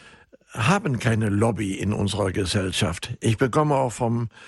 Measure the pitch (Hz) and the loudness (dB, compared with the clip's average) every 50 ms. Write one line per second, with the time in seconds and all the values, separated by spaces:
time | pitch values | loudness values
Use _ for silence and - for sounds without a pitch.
0 | - - - - - _ - - _ _ - 120 110 135 196 202 - 147 127 107 | -20 -20 -20 -20 -20 _ -20 -20 _ _ -6 -2 2 2 2 2 2 0 -2 0
1 | - 117 113 107 110 104 98 104 113 117 104 98 107 95 95 - - 98 104 - | 0 0 2 2 2 2 2 2 2 2 0 0 -2 -4 -4 -2 -2 -2 -2 0
2 | 101 98 101 107 101 95 90 104 98 87 - 104 95 95 90 - 107 87 82 - | -2 -2 0 0 -2 -2 0 -2 -2 0 0 -2 -2 -2 -2 -2 -2 -2 -2 -4
3 | - - 113 - - 117 110 - 135 123 - 156 151 151 143 135 131 120 - - | -8 -10 -8 -4 0 0 2 2 2 2 2 2 2 4 2 2 0 0 -2 -2
4 | 123 113 117 120 120 113 - - - | -2 0 0 0 -2 -4 -8 -14 -20